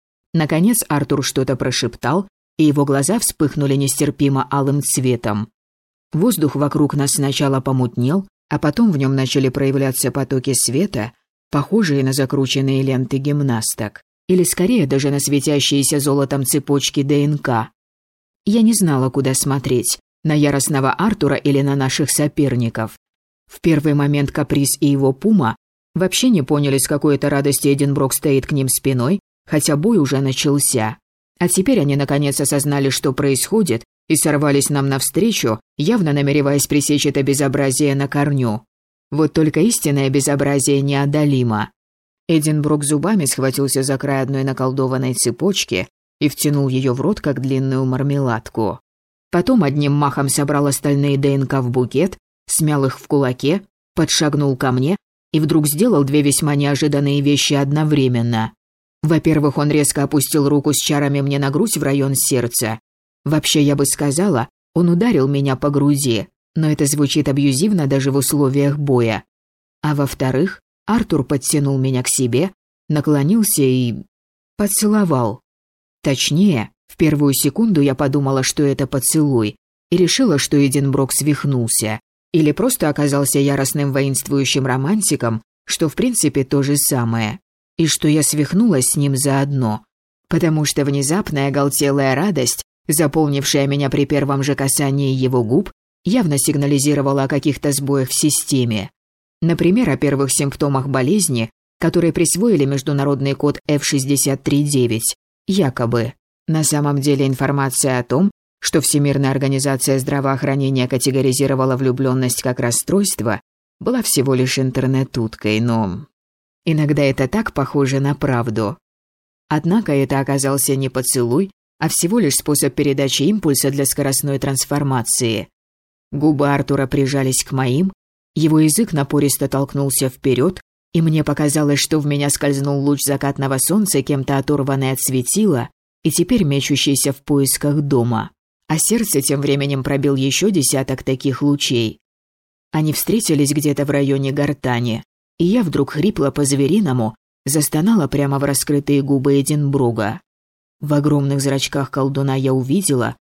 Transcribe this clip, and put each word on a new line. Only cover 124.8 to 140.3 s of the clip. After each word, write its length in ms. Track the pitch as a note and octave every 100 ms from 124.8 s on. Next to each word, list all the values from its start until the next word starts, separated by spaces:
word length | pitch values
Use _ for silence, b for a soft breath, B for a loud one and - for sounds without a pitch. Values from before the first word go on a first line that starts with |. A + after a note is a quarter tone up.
| C#3 B2+ A2 - A#2+ G#2+ E2+ _ _ _ _ _ _
Губы 420 | C#3+ D3+ C#3+ C#3+
Артура 320 | C#3 C3+ C#3 C3+
прижались 580 | C#3+ C3 C#3 C3 B2+
к 80 | -
моим, 400 | C3 C3 C3+ F#3+ - _ _ _ D3
его 240 | D#3 D#3
язык 340 | D#3 G#3+ A#3
напористо 540 | D3 C3+ D3 C#3 - C3+
толкнулся 600 | C3+ C#3 C#3+ C#3 - C3
вперед, 520 | - C#3 B2 E3 F#3 - _ _
и 80 | E3+
мне 220 | D#3+ D#3
показалось, 560 | D3+ D3 D3 D3+ C#3+ C#3+
что 200 | - D#3
в 60 | C#3+
меня 240 | C#3+ C#3+
скользнул 560 | - C#3+ C#3 C#3+ C#3+ C#3
луч 140 | C#3+
закатного 540 | - C#3 C#3 C#3 C3+ C3+
солнца, 460 | - G#3 G3 C#3
кем-то 340 | - C#3 C3 C#3
оторванный 540 | C3+ C#3+ C3+ C3+ C3
от 100 | C3
светила 680 | - B2+ B2 G3 G#3+ B2+ C3+ _ _ _
и 80 | D#3+
теперь 320 | D#3+ E3+ A#3+
мечущийся 720 | D3+ C#3 - C#3 D3 C#3 C#3+
в 100 | C3
поисках 580 | - C#3+ C3+ - D3 D3
дома. 500 | C#3+ C3+ A#2 A2 G#2+ - _ _ -
А 100 | D#3+
сердце 440 | - A#3 G#3 C#3+
тем 200 | D3 C#3
временем 420 | C#3+ C#3 C#3+ C3+
пробил 320 | C3 C#3+ C#3+ C3+
еще 340 | C3+